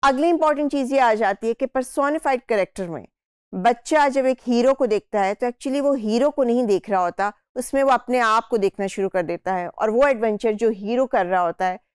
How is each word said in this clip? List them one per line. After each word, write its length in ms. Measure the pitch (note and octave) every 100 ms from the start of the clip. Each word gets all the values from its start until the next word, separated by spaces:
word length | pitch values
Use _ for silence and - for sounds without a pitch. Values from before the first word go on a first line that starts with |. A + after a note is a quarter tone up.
अगली 260 | C4+ C4 E4
इंपॉर्टेंट 420 | E4 D#4 D4 D4
चीज़ 220 | C#4+ B3+
ये 60 | C4+
आ 140 | A#3+ G#3+
जाती 320 | G#3 G3+ A3+
है 60 |
कि 120 | A#3 C4+
पर्सोनिफाइड 760 | C4 B3+ - C#4 D#4 D#4 B3+ -
कैरेक्टर 400 | G#3+ F3+ - F3+
में 160 | D#3 F#2 _ _ _ _
बच्चा 540 | F#3+ F#3 A#3+ - D4+ C#4+
जब 160 | C4+ C4
एक 160 | C4 -
हीरो 260 | A#3+ B3
को 140 | C4+ B3+
देखता 340 | G#3 _ G#3+
है 120 | G3
तो 140 | G#3 B3
actually 340 | A#3+ C#4 C#4
वो 120 | C#4+ C#4
हीरो 340 | G#3+ A3+ C#4+
को 140 | D4
नहीं 220 | B3 A#3+ A#3+
देख 220 | F#3+ -
रहा 140 | G3
होता, 280 | F3+ - G3+ - _ -
उसमें 260 | B3 C4+
वो 80 | C#4
अपने 280 | B3 - B3
आप 280 | A#3 A3 -
को 80 | A#3
देखना 300 | G3 - G3
शुरू 220 | - F#3+
कर 140 | F#3+
देता 300 | E3 E3+ -
है 140 | F#3 F3
और 200 | - A3
वो 180 | A3+ C#4+
एडवेंचर 460 | B3 A3 G#3 A#3
जो 160 | G#3+ A3+
हीरो 340 | G#3 G3+ A#3+ C4
कर 180 | A#3+ F3+
रहा 160 | F#3
होता 240 | F3 E3 F#3
है 140 | F#3 _